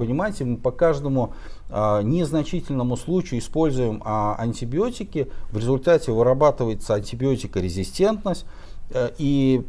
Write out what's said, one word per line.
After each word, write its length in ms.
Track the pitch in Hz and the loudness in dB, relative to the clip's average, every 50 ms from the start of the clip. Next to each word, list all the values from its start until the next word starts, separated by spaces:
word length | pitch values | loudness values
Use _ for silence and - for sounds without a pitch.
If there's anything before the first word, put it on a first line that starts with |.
| 117 | 0
понимаете, 400 | 113 127 156 196 214 202 - 135 | 0 0 0 -2 -2 -2 -4 -2
мы 120 | 123 120 | -2 -2
по 160 | 120 - 127 | 0 -2 -2
каждому, 600 | 123 - 170 165 147 139 143 139 135 127 117 107 - - - - - - - - | 2 4 2 2 2 2 0 0 0 0 0 0 -4 -10 -12 -12 -12 -12 -10 -6
а, 300 | - 104 107 107 104 104 | -2 0 2 2 2 2
незначительному 920 | 104 117 156 180 165 139 156 - - - 185 170 - - 139 127 123 123 123 | 2 2 2 2 0 0 0 -2 0 0 -2 -4 -2 -2 -2 -2 0 -2 -2
случаю 420 | 123 - 156 180 185 - - 127 117 | -4 -2 -2 0 0 0 -2 -4 -4
используем, 640 | - - - 156 160 151 131 131 123 113 110 104 - | -4 -2 0 2 2 2 2 2 0 0 -2 -4 -4
а, 300 | 110 107 110 104 104 104 | -2 -2 0 0 0 0
антибиотики, 920 | 110 113 120 107 - 123 117 131 170 226 247 240 - 202 - - 156 135 - - - - - | 0 -2 -4 -2 -4 -6 -4 -2 0 0 -2 -2 -6 -10 -6 -4 -4 -4 -2 -4 -6 -6 -4
в 60 | 110 104 | -4 -2
результате 520 | 113 123 135 131 - 175 170 151 - 131 | 0 0 0 2 4 4 4 4 4 2
вырабатывается 840 | 113 113 120 123 131 139 151 147 - - 123 113 107 - - - 107 | 2 4 4 4 6 6 6 4 4 2 -2 -2 -2 -4 -2 -2 -2
антибиотикорезистентность, 1500 | 104 101 - 120 117 131 139 131 120 107 98 - 98 92 90 85 95 95 - - - 190 214 220 208 - 190 170 - - - - - - - - - - - | -2 -2 -4 -4 -2 0 0 0 0 -2 -4 -2 -2 -2 0 -2 -2 -4 -4 0 2 2 2 2 0 -2 -4 -4 -4 -6 -10 -14 -14 -14 -12 -10 -10 -8 -4
э, 200 | - 127 120 120 - - | -2 0 0 0 -2 -2
и 460 | 151 139 143 139 135 131 131 120 - | 0 2 4 4 6 6 4 4 4